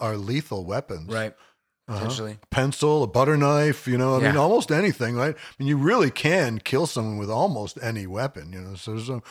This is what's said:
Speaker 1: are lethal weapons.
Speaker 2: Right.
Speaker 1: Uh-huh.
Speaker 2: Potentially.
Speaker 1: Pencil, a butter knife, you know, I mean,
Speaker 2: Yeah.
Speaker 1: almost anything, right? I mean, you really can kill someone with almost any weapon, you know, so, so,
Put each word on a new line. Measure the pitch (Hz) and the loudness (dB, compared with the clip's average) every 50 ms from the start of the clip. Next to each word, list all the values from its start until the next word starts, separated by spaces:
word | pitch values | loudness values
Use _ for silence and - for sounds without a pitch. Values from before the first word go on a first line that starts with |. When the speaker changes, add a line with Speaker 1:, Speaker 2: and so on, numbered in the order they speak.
Speaker 1:
are | 123 110 107 | -6 -4 -4
lethal | 104 98 104 123 151 147 - 113 95 90 | -6 -6 -4 -4 -4 -4 -6 -8 -8 -6
weapons. | 87 101 131 - - 98 80 80 101 | -6 -6 -6 -6 -8 -12 -12 -10 -8
Speaker 2:
Right. | 110 110 110 110 - _ _ _ _ _ _ _ _ _ _ - | -6 -6 -6 -6 -10 _ _ _ _ _ _ _ _ _ _ -10
Speaker 1:
Uh-huh. | 110 98 107 | -8 -6 -4
Speaker 2:
Potentially. | 113 131 123 110 107 104 104 _ - | -4 -4 -4 -6 -8 -10 -14 _ -2
Speaker 1:
Pencil, | - 135 131 143 - - 147 151 151 151 | 0 2 2 2 0 2 2 2 4 2
a | 131 | 2
butter | 104 - 120 135 147 156 | 2 4 4 4 4 4
knife, | 143 143 143 147 147 151 151 135 - - | 4 4 4 4 4 4 2 0 -2 -2
you | 127 123 123 | -2 0 2
know, | 127 131 131 | 2 4 4
I | 131 | 4
mean, | 135 - - | 4 4 4
Speaker 2:
Yeah. | 143 | 4
Speaker 1:
almost | 147 175 226 240 - - | 4 4 4 2 2 2
anything, | 151 160 202 190 131 - 123 117 120 | 2 2 2 2 0 0 -2 -2 -2
right? | 120 131 156 156 | 0 -2 -2 -4
I | - - - - - | -6 -12 -18 -10 -4
mean, | 139 139 | 0 0
you | 147 | 2
really | 139 139 170 240 247 165 131 | 2 4 4 4 4 4 2
can | - - - 151 175 190 147 120 113 107 | 2 0 0 2 2 4 2 0 -2 -4
kill | - - 131 139 170 | -4 -2 0 0 0
someone | - - 131 110 110 107 104 | 0 -2 -4 -4 -4 -4 -6
with | 101 101 | -4 -4
almost | 110 123 175 202 143 107 104 95 - - | -2 0 0 0 -2 -4 -8 -10 -10 -8
any | 120 113 113 107 98 | -6 -6 -6 -6 -8
weapon, | 90 95 107 131 139 - 92 73 82 | -8 -6 -6 -6 -6 -6 -10 -14 -14
you | 92 92 | -14 -14
know, | 92 95 98 | -14 -14 -14
so, | 90 - 110 107 110 | -12 -10 -8 -8 -8
so, | 113 127 131 117 - - | -6 -6 -8 -10 -10 -14